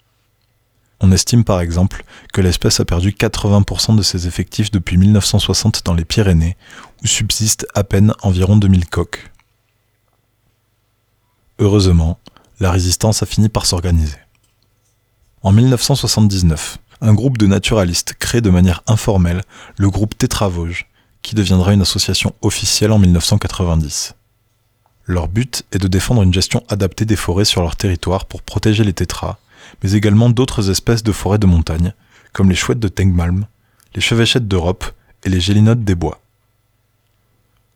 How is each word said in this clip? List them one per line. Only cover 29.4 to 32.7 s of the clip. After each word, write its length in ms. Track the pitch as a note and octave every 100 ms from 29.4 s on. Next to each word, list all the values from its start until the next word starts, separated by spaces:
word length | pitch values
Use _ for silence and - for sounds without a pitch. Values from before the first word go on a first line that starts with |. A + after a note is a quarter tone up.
| _ _ - -
mais 80 | G2
également 360 | G#2 G#2+ G#2+ A#2+
d'autres 400 | A#2 C3 - G2
espèces 340 | F#2 - A#2
de 80 | A2
forêts 280 | F#2 F2+ G#2
de 60 | G2+
montagne, 480 | E2+ D#2+ E2 F2+ - _ _ _
comme 180 | - G2
les 60 | F2
chouettes 240 | -